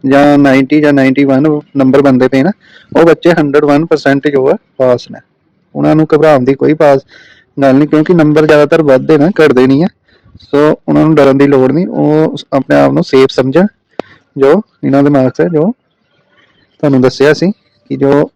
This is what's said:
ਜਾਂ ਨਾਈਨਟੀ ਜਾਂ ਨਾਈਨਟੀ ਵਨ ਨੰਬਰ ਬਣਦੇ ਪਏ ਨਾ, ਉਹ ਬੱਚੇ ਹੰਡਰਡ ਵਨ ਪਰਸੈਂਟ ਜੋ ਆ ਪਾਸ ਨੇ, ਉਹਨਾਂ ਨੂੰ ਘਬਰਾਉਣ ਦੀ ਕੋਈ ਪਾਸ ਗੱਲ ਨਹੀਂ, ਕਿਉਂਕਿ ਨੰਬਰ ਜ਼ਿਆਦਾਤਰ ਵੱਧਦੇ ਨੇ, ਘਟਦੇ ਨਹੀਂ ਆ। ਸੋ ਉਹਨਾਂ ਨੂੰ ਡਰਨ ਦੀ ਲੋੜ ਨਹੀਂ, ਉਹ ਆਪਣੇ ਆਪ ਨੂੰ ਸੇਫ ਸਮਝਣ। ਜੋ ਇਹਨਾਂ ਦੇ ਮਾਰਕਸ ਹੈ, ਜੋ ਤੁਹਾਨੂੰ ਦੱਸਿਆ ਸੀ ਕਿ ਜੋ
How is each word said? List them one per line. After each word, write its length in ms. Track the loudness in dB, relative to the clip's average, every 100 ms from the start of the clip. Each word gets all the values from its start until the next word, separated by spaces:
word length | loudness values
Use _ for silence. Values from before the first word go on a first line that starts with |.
| 0
ਜਾਂ 320 | 2 2 2
ਨਾਈਨਟੀ 420 | 2 0 0 0
ਜਾਂ 120 | 0
ਨਾਈਨਟੀ 320 | 2 0 0
ਵਨ 360 | 0 0 0 -4 -6 -4
ਨੰਬਰ 260 | 0 2
ਬਣਦੇ 260 | 2 2 0
ਪਏ 140 | 0
ਨਾ, 80 | -2 -4 _ -20 _ 0
ਉਹ 80 |
ਬੱਚੇ 260 | 2 2 0
ਹੰਡਰਡ 340 | 0 0 0
ਵਨ 220 | 0 0 0
ਪਰਸੈਂਟ 420 | -2 -2 -2 -2
ਜੋ 200 | 0 0
ਆ 80 | -2 _ _
ਪਾਸ 340 | -2 -2 -6
ਨੇ, 80 | -20 _ _ _ _ _
ਉਹਨਾਂ 220 | -6 -2 0
ਨੂੰ 100 | 0
ਘਬਰਾਉਣ 300 | 0 2 2
ਦੀ 100 | 0
ਕੋਈ 200 | -2 -2
ਪਾਸ 260 | 0 2 0 -4 -20 -20 _ _ -2
ਗੱਲ 120 | 0
ਨਹੀਂ, 140 | 2 0
ਕਿਉਂਕਿ 260 | -2 0
ਨੰਬਰ 320 | 0 2 0 2
ਜ਼ਿਆਦਾਤਰ 360 | 2 2 0
ਵੱਧਦੇ 360 | 2 0 2 0
ਨੇ, 100 | 0
ਘਟਦੇ 380 | 2 2 2 2
ਨਹੀਂ 180 | 0
ਆ। 20 | -2 _ _ _ _ -20
ਸੋ 400 | _ 0 0 0 -2
ਉਹਨਾਂ 140 | 0
ਨੂੰ 120 | 0
ਡਰਨ 240 | 2 2 2
ਦੀ 80 | 2
ਲੋੜ 260 | 2 0
ਨਹੀਂ, 140 | -2 -4
ਉਹ 500 | -4 -2 0 -2 -6 -6
ਆਪਣੇ 240 | -6 -6 -4
ਆਪ 160 | -2
ਨੂੰ 120 | -2
ਸੇਫ 260 | -2 -2 -2
ਸਮਝਣ। 360 | -4 -2 -2 -2 _ _ _ -20 _ _ -2
ਜੋ 240 | 0 0 -2 _
ਇਹਨਾਂ 180 | -4 0
ਦੇ 80 | 0
ਮਾਰਕਸ 300 | 0 -2 -2
ਹੈ, 80 | -4
ਜੋ 240 | -2 -4 -6 _ _ _ _ _ _ _ _ _ _
ਤੁਹਾਨੂੰ 220 | -2 0
ਦੱਸਿਆ 320 | 0 0 -2
ਸੀ 180 | 0 -2
ਕਿ 460 | -6 _ _ _ -4
ਜੋ 340 | 0 0 -2